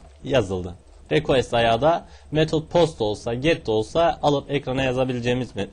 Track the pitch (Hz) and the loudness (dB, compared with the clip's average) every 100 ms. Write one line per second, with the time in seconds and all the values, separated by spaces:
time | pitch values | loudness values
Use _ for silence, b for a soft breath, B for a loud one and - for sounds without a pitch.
0 | - - 127 135 98 95 90 90 - - | -20 -16 -2 0 0 -4 -6 -12 -20 -20
1 | - 151 151 139 120 117 117 113 143 170 | -2 -2 2 0 2 2 2 2 2 0
2 | - B B 151 160 160 160 175 160 - | -4 B B -2 0 0 0 2 2 2
3 | 107 104 - 120 147 165 - 110 110 160 | -2 -2 -4 -2 0 0 0 0 0 0
4 | 165 147 147 143 135 143 139 131 131 127 | 0 2 0 0 0 -4 -2 -2 0 0
5 | 131 123 120 123 120 101 98 | 0 -2 -2 -2 -2 -6 -6